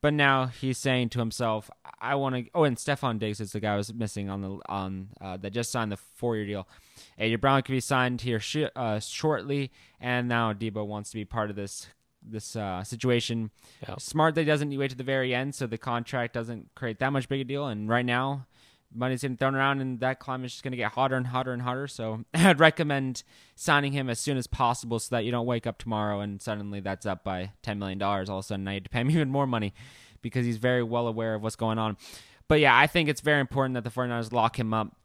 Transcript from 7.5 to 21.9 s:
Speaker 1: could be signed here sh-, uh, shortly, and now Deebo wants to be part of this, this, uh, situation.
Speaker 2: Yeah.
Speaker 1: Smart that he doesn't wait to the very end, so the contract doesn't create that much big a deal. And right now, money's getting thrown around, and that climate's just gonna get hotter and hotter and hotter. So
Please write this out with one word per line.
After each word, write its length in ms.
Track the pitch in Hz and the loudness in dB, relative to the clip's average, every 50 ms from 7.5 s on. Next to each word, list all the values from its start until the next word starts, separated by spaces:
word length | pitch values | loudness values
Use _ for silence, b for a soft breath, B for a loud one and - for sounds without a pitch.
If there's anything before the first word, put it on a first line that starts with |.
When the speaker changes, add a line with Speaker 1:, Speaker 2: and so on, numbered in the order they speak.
| 135 135 127 | 4 4 4
Speaker 1:
could 80 | - | 2
be 80 | 135 131 | -2 -2
signed 420 | - - 143 131 127 123 123 117 | 0 2 2 2 2 2 0 -2
here 180 | 113 123 117 110 | -2 -2 -2 -2
sh-, 300 | 104 - - 151 151 - - | -2 -2 -2 0 -2 -2 -2
uh, 240 | - 127 113 107 107 | -2 -2 0 0 -2
shortly, 720 | - - - - - 156 151 113 92 135 139 143 139 127 b b b b b b | -2 -6 -8 0 2 2 2 2 0 -2 -2 -2 -2 -4 b b b b b b
and 280 | - 123 123 123 123 123 | -4 0 0 0 2 2
now 240 | 120 117 117 113 | 2 2 2 2
Deebo 340 | 104 98 113 110 98 110 107 | 0 -2 -4 -4 -4 -4 -4
wants 240 | 104 104 104 104 - | -4 -6 -8 -8 -8
to 40 | - | -8
be 100 | 113 104 | -8 -8
part 240 | - - 117 107 104 | -6 -2 -2 -2 -2
of 60 | 101 | -2
this, 320 | 101 101 98 - - - - - _ _ _ _ _ | -6 -8 -8 -8 -12 -16 -16 -20 _ _ _ _ _
this, 340 | _ 110 110 107 - - - 113 | _ -10 -10 -10 -10 -8 -6 -4
uh, 260 | 104 98 92 90 95 | -4 -2 -4 -4 -6
situation. 680 | - - 113 - 127 123 120 - - 117 113 110 107 b b b b b b - - | -8 -8 -2 2 2 2 2 2 0 -2 -4 -4 -6 b b b b b b -12 -12
Speaker 2:
Yeah. 80 | 98 - | -10 -10
Speaker 1:
Smart 380 | - - - 156 156 160 156 | -10 -6 0 2 2 2 4
that 60 | 160 | 2
he 40 | 160 | 2
doesn't 320 | 147 151 147 147 147 139 135 | 2 2 2 0 -2 -2 -2
wait 120 | 139 135 | -2 -2
to 80 | 127 123 | -2 -6
the 60 | 131 | -4
very 300 | 127 135 135 131 127 127 | -2 0 0 2 0 0
end, 220 | 123 131 143 135 | 0 -2 -2 -4
so 100 | - 139 | -4 -4
the 120 | 117 113 113 | -4 -4 -6
contract 560 | - 131 120 120 117 - - 131 120 113 - | -4 -2 -2 -2 -2 -2 -4 -4 -4 -2 -4
doesn't 420 | 120 113 113 120 107 - - _ | -6 -6 -6 -8 -12 -12 -16 _
create 240 | - - 117 110 - | -6 -6 -6 -2 0
that 140 | 135 135 143 | -2 0 0
much 160 | 135 123 - | 0 0 0
big 120 | 139 135 | -2 -4
a 40 | 135 | -2
deal. 200 | 123 135 139 143 | -4 -4 -4 -4
And 220 | 139 110 104 104 107 | -4 -4 -4 0 2
right 180 | 117 120 123 | 2 2 4
now, 400 | 123 120 123 131 135 139 139 131 _ b b b b b b b b - | 2 2 2 2 0 -2 -4 -8 _ b b b b b b b b -6
money's 280 | 113 123 127 131 123 | -4 -2 -2 -2 -2
getting 140 | 143 135 127 | -2 -4 -2
thrown 180 | 113 135 135 135 | 0 0 2 2
around, 280 | 135 135 139 139 135 | 4 2 2 2 2
and 180 | 131 131 127 117 | -2 -4 -4 -2
that 180 | 127 127 131 - | 0 -2 -2 -2
climate's 360 | - - 127 127 127 123 - | -6 -8 -8 -6 -6 -8 -10
just 100 | - - | -8 -8
gonna 140 | 135 127 123 | -8 -4 -2
get 160 | 117 107 - | -4 -2 2
hotter 220 | 131 131 131 131 | 2 2 4 4
and 120 | 131 127 123 | 2 0 0
hotter 240 | 123 127 131 127 | 0 -2 -2 -2
and 100 | 127 120 | -4 -4
hotter. 260 | 123 123 123 131 139 | -2 -4 -4 -4 -6
So 360 | 139 | -8